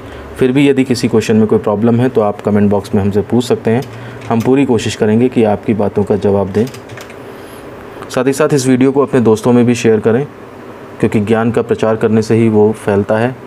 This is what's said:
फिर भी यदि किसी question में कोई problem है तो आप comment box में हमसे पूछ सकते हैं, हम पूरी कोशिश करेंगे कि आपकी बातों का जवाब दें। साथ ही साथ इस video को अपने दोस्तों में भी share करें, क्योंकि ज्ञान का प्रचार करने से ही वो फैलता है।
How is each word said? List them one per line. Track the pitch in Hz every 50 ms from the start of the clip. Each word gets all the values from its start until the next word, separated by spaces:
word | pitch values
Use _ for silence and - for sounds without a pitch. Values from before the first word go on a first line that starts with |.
| - - - - - - - -
फिर | 131 127
भी | 127 143 143 143
यदि | 135 127 127
किसी | 131 123 - - 120
question | - 110 104 - 110
में | 110 110
कोई | 107 117 104
problem | - 110 104 101 113 117 117 117
है | 123 120
तो | - 120
आप | 107 104 101 -
comment | - 107 101 104 104 101
box | 104 101 98 - -
में | 104
हमसे | 98 101 101 104
पूछ | 95 - 113 120 120
सकते | - 117 - - 113
हैं, | 113 123 120 - - - - - - - - -
हम | 117 113
पूरी | 107 127 131 143 139
कोशिश | 123 120 104 - 110 -
करेंगे | - 113 107 107 117 123 127
कि | - 127 110
आपकी | 104 104 - - - 107
बातों | 98 101 101 - - 143
का | - 110 92
जवाब | - 104 98 101 98 95
दें। | 98 104 240 - - - - - - - - - - - - - - - - - - - - - - - - - - - - -
साथ | - 131 123
ही | 135
साथ | 135 139 156 143 151
इस | 135 123
video | 131 131 123 131 139
को | 127 143
अपने | 131 - - 131
दोस्तों | 113 117 110 107 - 127
में | 120 123 117
भी | 120 120
share | 117 - 113 110 101
करें, | - 117 110 127 147 - - - - - - - - - - - - - - -
क्योंकि | - 107 - 110
ज्ञान | 101 104 113 110 113 120
का | 110 123
प्रचार | 113 - 110 - - 110 113
करने | 110 120 107 110 113
से | 107 - 113
ही | 113 117 113
वो | 107 104 104 107 107
फैलता | - - 107 101 98 104 - 110 110
है। | 117 127 127 - -